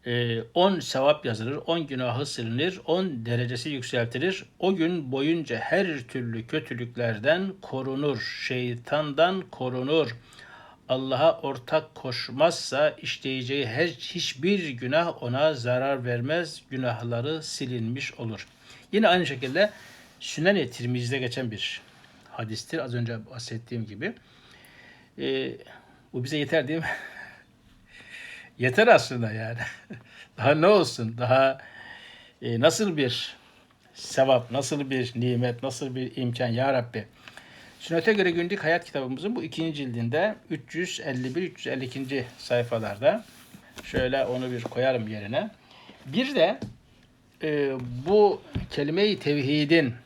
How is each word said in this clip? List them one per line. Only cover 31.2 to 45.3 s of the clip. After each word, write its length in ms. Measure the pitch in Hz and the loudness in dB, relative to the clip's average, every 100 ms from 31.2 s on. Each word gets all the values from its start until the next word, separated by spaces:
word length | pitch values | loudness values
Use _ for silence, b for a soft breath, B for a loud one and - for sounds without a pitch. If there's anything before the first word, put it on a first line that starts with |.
| 120 131 135 135 B B B B B B B _ | 4 6 6 2 B B B B B B B _
e, 180 | 120 117 | -2 4
nasıl 360 | 147 160 208 156 | 4 4 0 2
bir 400 | 127 - - - b b b _ _ | 0 0 -6 -12 b b b _ _
sevap, 560 | - - - 131 127 120 | -16 -4 2 6 6 4
nasıl 400 | 123 135 147 135 | -4 -2 -2 -2
bir 220 | 135 120 120 | -2 -2 -2
nimet, 460 | 123 120 123 120 | 0 2 0 -2
nasıl 320 | 131 127 139 | -6 -6 -6
bir 220 | 127 123 - | -4 -6 -4
imkan 320 | 123 120 123 | -4 -2 0
ya 240 | 117 135 | 2 2
Rabbi. 320 | 131 120 113 104 B B B B B B B | 2 -2 -8 -10 B B B B B B B
Sünnete 320 | - 165 190 | -2 2 4
göre 180 | 208 185 | 4 2
günlük 340 | 170 175 202 | 2 -2 -2
hayat 200 | 156 170 | 2 0
kitabımızın 520 | 170 143 131 135 190 233 | 0 -6 -4 -4 -4 -4
bu 80 | |
ikinci 300 | 165 - 165 | -6 -4 -4
cildinde 600 | 147 135 117 117 147 208 208 - | -4 -6 -2 0 2 0 -2 -8
üç 240 | - - | -8 -6
yüz 260 | 160 180 - | -6 -6 -6
elli 340 | 147 127 127 | -6 -4 -4
bir, 80 | 143 | -4
üç 240 | 180 - - | -4 -6 -6
yüz 0 | |
elli 180 | 131 | -4
ikinci 400 | 127 135 131 135 120 - | -6 -8 -4 -4 -4 -12
sayfalarda. 840 | - 123 117 117 107 101 135 214 - B B B B - | 0 2 2 -2 -2 2 4 2 -6 B B B B -18
Şöyle 400 | - - 127 135 | -4 0 2 2
onu 280 | 127 127 127 | 0 -2 -2
bir 100 | 123 | -4
koyalım 460 | 117 123 131 127 110 | -4 0 2 2 -2
yerine. 420 | 107 101 | -6 -2